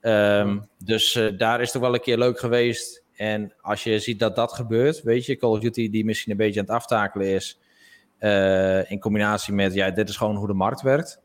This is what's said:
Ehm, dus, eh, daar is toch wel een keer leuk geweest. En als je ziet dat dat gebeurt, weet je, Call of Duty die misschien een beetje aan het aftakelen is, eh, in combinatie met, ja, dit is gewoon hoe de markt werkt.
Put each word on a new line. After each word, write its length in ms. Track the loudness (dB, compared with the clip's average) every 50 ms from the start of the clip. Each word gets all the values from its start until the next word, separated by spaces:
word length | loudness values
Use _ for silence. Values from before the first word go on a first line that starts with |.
Ehm, 580 | _ 2 4 4 4 4 4 4 2 0 -2 -4 -6 -10 _ _ -4
dus, 300 | -2 0 0 0 0 0
eh, 240 | 0 0 0 0 0
daar 220 | 0 0 2 0
is 100 | 0 -2
toch 120 | -2 -2 0
wel 120 | 0 0
een 60 | 0
keer 180 | 0 0 2 2
leuk 200 | 4 2 0 0
geweest. 640 | -2 0 2 4 2 2 0 -2 -6 -12 -14 -18 _ _ _
En 400 | -6 -4 -2 -2 -2 -4 -8 _ _
als 240 | _ -4 -4 -4 0
je 140 | 0 0 0
ziet 200 | 0 -2 -4 -2
dat 180 | -2 -2 0
dat 160 | 0 -2 -2 -2
gebeurt, 500 | -8 -6 -2 0 2 2 2 0 -2 0
weet 240 | 0 0 0 0
je, 100 | -2 -4
Call 140 | 0 2 2
of 80 | 2 2
Duty 300 | 0 -2 -2 -2 -4 -2
die 140 | 0 0 0
misschien 280 | 0 -2 -4 -4 -6 -2
een 60 | 0
beetje 220 | 2 2 2 0
aan 60 | -4
het 80 | -2 -2
aftakelen 520 | -4 -2 0 0 0 0 -2 -2 -2 -2
is, 340 | 0 0 -2 -2 -4 -14 _ _ _ _ _ _ -20 -20 -20 _ _ _ _
eh, 720 | 0 2 2 4 4 4 4 2 2 2 2 0 0 -2
in 80 | -6 -6
combinatie 560 | -4 -2 0 0 0 0 0 -2 -2 -2 -2
met, 200 | 0 0 0 2
ja, 160 | 0 0 0
dit 180 | 0 0 -2 -2
is 80 | -2
gewoon 200 | -2 -2 -2 -2
hoe 100 | -2 -2
de 60 | -2 -2
markt 260 | 0 0 0 -2 -2
werkt. 400 | 0 2 2 2 0 -4 -12 _ _